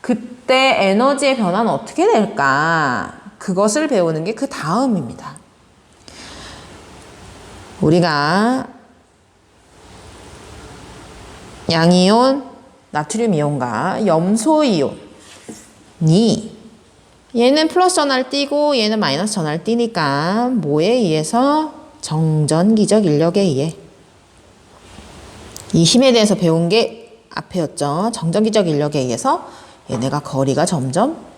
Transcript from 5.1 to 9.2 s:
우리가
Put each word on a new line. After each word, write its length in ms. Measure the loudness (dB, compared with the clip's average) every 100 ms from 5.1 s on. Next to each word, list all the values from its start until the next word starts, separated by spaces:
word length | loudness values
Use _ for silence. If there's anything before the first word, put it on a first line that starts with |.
| -12 -16 -20 -20 _ _ _ _ _ -20 -20 -20 -18 -18 -20 -20 -20 -20 -20 -20 -20 -20 -20 -20 -20 -20 -2
우리가 880 | 2 4 2 0 0 2 2 0 -6 -16 -20 _ _ _